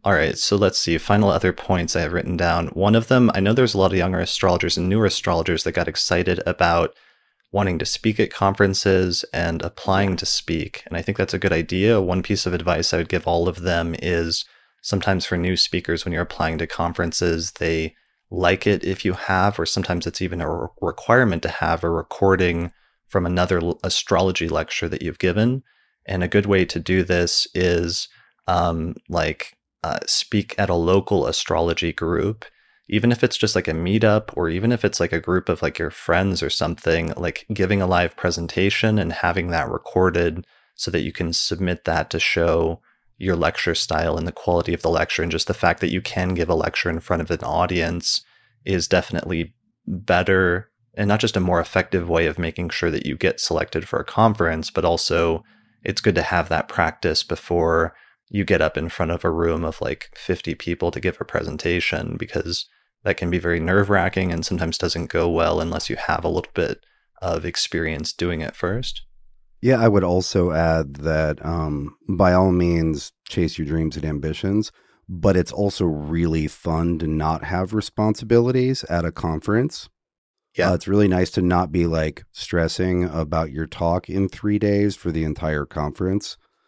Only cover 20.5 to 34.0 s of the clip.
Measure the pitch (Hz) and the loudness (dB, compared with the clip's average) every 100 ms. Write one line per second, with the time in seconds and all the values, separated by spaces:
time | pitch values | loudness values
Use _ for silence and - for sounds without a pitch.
20.5 | 82 - - 90 - - 120 120 85 85 | -4 -6 -6 -6 -2 4 6 6 2 -2
21.5 | - 82 82 85 85 - - 98 95 90 | -2 -2 0 0 -2 -4 0 4 4 4
22.5 | 85 85 - _ _ _ 95 87 90 90 | 0 -4 -10 _ _ _ -2 0 2 2
23.5 | 90 85 82 95 - - 92 95 90 82 | 2 0 -2 -4 -4 0 2 2 0 -2
24.5 | 78 80 - 85 - 82 76 92 95 113 | -2 -4 -6 -6 -6 -6 -2 0 2 2
25.5 | 131 - _ _ _ - 92 87 104 101 | 0 -6 _ _ _ -6 -4 0 2 4
26.5 | 95 87 87 78 92 87 87 85 - - | 2 2 -2 0 0 2 2 2 0 -2
27.5 | - 92 87 85 85 - _ _ _ - | 0 2 2 0 -4 -8 _ _ _ -2
28.5 | 87 87 82 80 - - 82 78 76 - | 0 0 0 -4 -8 -6 -2 -2 -4 -10
29.5 | _ _ _ - - 50 - - 107 95 | _ _ _ -6 -6 -4 -4 -2 -2 -2
30.5 | - 98 87 85 95 95 98 62 - - | -2 0 2 4 2 4 0 0 -2 -2
31.5 | 82 85 82 87 - 82 82 98 107 - | 0 0 0 -2 -4 -2 -2 -2 -4 -10
32.5 | _ _ _ - 104 120 120 - - 107 | _ _ _ -4 0 2 4 2 2 0
33.5 | 101 90 80 87 107 | 0 -2 -2 0 2